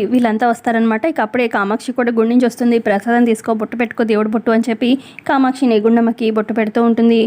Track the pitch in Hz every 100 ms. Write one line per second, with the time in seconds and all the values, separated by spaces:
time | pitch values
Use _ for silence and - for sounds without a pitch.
0 | 196 247 233 214 240 226 247 226 226 214
1 | 330 294 214 247 240 226 196 226 - 247
2 | 240 226 226 247 247 - 240 233 220 202
3 | 233 240 233 220 - 220 240 240 233 -
4 | 226 208 220 226 233 226 233 226 247 269
5 | - - - 277 262 262 247 220 220 233
6 | 226 226 220 214 214 220 214 240 233 233
7 | 233 226